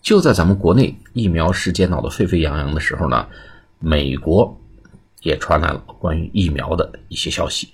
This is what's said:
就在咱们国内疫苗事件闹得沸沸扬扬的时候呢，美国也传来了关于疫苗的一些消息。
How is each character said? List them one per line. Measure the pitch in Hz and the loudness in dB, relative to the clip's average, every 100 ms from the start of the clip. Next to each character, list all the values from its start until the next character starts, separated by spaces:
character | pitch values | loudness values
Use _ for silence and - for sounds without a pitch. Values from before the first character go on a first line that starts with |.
就 | - 208 | 4 4
在 | 160 | 4
咱 | 98 85 | 4 4
们 | 98 | 4
国 | 92 | 4
内 | 104 117 - - | 4 2 -2 -10
疫 | 123 107 | -2 0
苗 | 82 80 | 0 0
事 | 95 - | -2 -4
件 | 85 92 | 0 0
闹 | 82 | 0
得 | 57 | -4
沸 | - | -2
沸 | 92 87 | 0 0
扬 | 76 73 | 0 -2
扬 | 71 | -4
的 | 76 | -4
时 | - | -4
候 | 67 78 | -4 -2
呢， | 60 - - - - _ _ | -2 -4 -14 -20 -20 _ _
美 | 80 76 69 67 | -2 0 0 -4
国 | 80 87 - - - - _ - _ _ | 0 2 2 -2 -20 -20 _ -20 _ _
也 | 82 73 | -4 -4
传 | - 80 | 0 0
来 | 80 | 0
了 | 76 - - | -4 -10 -8
关 | 82 80 | -4 -4
于 | 82 | -2
疫 | 104 90 | 0 0
苗 | 71 67 85 | -2 -4 -2
的 | - - - | -4 -6 -16
一 | - | -10
些 | - | -8
消 | - 85 | -4 -4
息。 | - - | -6 -10